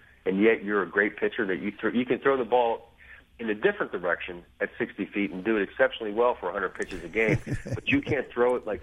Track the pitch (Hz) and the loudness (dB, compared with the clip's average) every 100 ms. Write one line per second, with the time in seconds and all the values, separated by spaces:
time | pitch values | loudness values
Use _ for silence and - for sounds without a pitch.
0 | - _ 95 95 110 113 101 104 90 101 | -20 _ -2 4 6 6 2 0 2 2
1 | 104 - 104 - 101 90 98 - 110 110 | 2 2 -2 0 -2 -2 -4 -4 -2 0
2 | 123 117 139 135 113 123 117 113 - _ | 0 0 2 2 2 2 2 0 -8 _
3 | - - - _ 113 104 202 202 - 98 | -20 -20 -20 _ -4 0 0 0 -4 -4
4 | 87 85 - 87 85 _ 101 - 117 - | -2 -2 -4 -12 -14 _ -8 -4 -6 -4
5 | 95 104 101 92 95 110 95 - 131 - | -4 -2 -2 -2 0 0 0 2 2 2
6 | 110 104 123 113 92 95 95 - 98 95 | -6 2 2 2 -4 -4 -4 -4 -8 -8
7 | 82 104 110 104 - 101 - - - 139 | -6 0 2 2 0 -6 -4 -6 0 0
8 | 151 147 - - 123 123 107 98 | 2 -2 -2 2 2 2 -2 -6